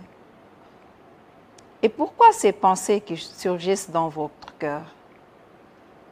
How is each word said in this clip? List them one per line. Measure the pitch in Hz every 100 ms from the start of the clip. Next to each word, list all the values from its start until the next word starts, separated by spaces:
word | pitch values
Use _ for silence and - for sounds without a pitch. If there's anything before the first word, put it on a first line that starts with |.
| 185 - - - - - - - - - - - - - - - - -
Et | 220
pourquoi | - 339 - 466
ces | - 208
pensées | 190 196 185 - 208
qui | 208 165
surgissent | - - 190 180 175 196 -
dans | 170 165
votre | 151 151 - - -
cœur ? | 151 147 160 - - - - - - - - - - - -